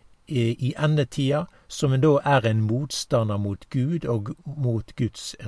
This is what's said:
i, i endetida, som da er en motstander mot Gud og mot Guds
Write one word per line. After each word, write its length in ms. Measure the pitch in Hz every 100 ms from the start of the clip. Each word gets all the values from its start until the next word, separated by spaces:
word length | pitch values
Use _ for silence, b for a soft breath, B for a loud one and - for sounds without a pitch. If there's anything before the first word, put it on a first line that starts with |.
| b _ -
i, 420 | 139 117 120 127
i 60 | -
endetida, 680 | 151 151 131 - 135 147 175 b b
som 320 | - 143 131
da 200 | 156 139
er 220 | 147 139 117
en 140 | 110
motstander 760 | 107 120 151 - - 127 110 104
mot 300 | 101 98 -
Gud 340 | 135 131 170
og 300 | 131 113 104 -
mot 520 | - 147 127 113 - -
Guds 380 | 120 - - -